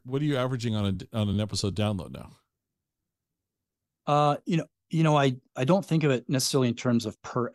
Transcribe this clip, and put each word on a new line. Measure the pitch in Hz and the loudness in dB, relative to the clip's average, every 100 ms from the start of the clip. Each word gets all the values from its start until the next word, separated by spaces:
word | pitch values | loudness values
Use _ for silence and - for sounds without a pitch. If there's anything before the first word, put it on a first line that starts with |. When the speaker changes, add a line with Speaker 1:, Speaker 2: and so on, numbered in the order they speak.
Speaker 1:
what | - 139 | -6 -2
are | |
you | 151 135 | 0 0
averaging | 127 127 113 | -2 -2 -2
on | 107 101 92 - | 0 0 -2 -4
a, | 113 | -2
on | 104 | 0
an | 98 | 0
episode | 104 98 101 85 | -2 -2 -2 -2
download | 104 98 69 | -2 -2 -8
now? | 67 - - _ _ _ _ _ _ _ _ _ _ _ _ _ _ _ _ - | -14 -18 -20 _ _ _ _ _ _ _ _ _ _ _ _ _ _ _ _ 0
Speaker 2:
Uh, | 147 147 147 | 2 2 0
you | - 165 | -2 -2
know, | - _ _ | -2 _ _
you | 160 | 0
know, | 160 151 | 4 4
I, | 139 127 - - | 4 0 -8 -4
I | |
don't | 131 190 | 2 2
think | - 160 | 2 0
of | 147 | 2
it | 123 - | 0 0
necessarily | 131 - 139 123 | -2 0 2 0
in | |
terms | 113 127 117 107 | 0 0 0 0
of | - | -8
per | - 127 117 | -6 -4 -4